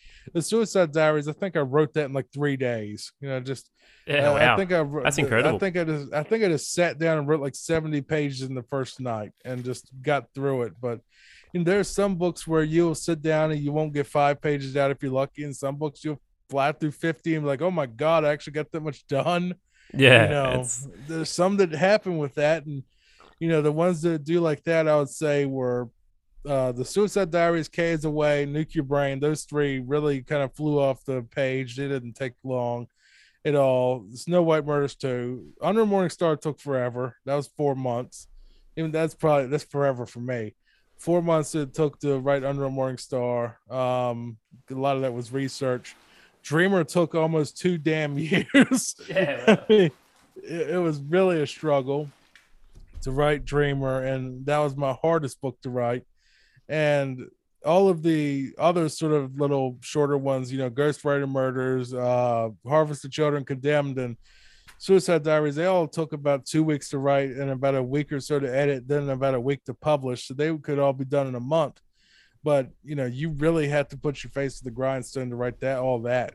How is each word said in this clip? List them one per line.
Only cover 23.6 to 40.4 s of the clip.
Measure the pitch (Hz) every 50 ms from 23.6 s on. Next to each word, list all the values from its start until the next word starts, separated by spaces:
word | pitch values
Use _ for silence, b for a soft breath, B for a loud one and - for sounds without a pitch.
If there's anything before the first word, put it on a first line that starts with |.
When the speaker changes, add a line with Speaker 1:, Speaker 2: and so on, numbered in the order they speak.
Speaker 1:
the | 147 151
ones | 151 160 170 185 180 151
that | 160 170 165 151 139
do | 156 175 175
like | 170 160 147 - _
that, | 170 165 165 160 151
I | 151
would | 151 143 139
say, | - - 156 147 143 143 139
were, | 135 135 131 127 123 123 123 123 117 - _ _ _ _ _ _ _ _ - -
uh, | 143 139 131 131 127
The | 123 123 127
Suicide | - - 196 208 196 - 202 190 165
Diaries, | 170 170 170 170 170 165 151 -
K | - 175 170 170
Is | 165 151 156
Away, | 156 147 151 147 147 147 143 143
Nuke | 143 143 156 160 - -
Your | 160 139
Brain. | 131 143 143 143 139 139 135
Those | 143 151 156 - -
three | - 147 147 143 139 135 131
really | 123 123 143 151 151 147 143 131
kind | 123 - 151 143
of | 139 127 -
flew | - 151 151 147 143
off | 139 135 127 - _
the | 135 131 127
page. | 113 113 - 147 135 131 131 135 131 120 117
They | 131 143 139
didn't | 139 131 120 117 110
take | - 135 127 123 _ -
long | 131 127 123 120 120 120 120 117 b b b b b b b b b b b -
at | 151 147
all. | 143 135 131 127 127 127 127 131 123 98 101 127
Snow | 123 - 170 175 180
White | 170 165 156 156 143
Murders | 151 147 143 143 139 -
two. | - - 131 123 123 120 123 127 117 73 76 - -
Under | 147 170 202 226
a | 220
Morning | 208 196 190 180 160
Star | - - 180 160 151
took | 143 - 156 135 -
forever. | - 143 135 127 123 123 117 123 127 123 - _ _
That | 135 139
was | 147 143 - _
four | - 147 143 135
months. | 131 131 127 117 120 123 - - - - - - - - - - - _ - _
Even | 165 165 160
that's | 151 160 165 156 -
probably, | - 165 156 147 143 131
that's | 123 147 147 -
forever | - - 143 143 139 131 120 117
for | - - 120
me. | 120 127 127 117